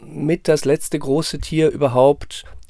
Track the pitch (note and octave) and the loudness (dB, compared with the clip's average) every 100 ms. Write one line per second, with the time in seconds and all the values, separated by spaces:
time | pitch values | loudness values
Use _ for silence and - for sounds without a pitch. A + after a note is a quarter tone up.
0 | - D3+ D3 F3 - D3+ C3+ D#3 - D3+ | -16 -4 -2 0 2 2 2 0 -2 -4
1 | C3+ D3 - D3+ - D#3 D#3 C3+ C#3 B2+ | -2 -2 -2 -6 -4 0 0 2 0 4
2 | C#3 C#3+ - - - - | 4 4 -4 -14 -16 -18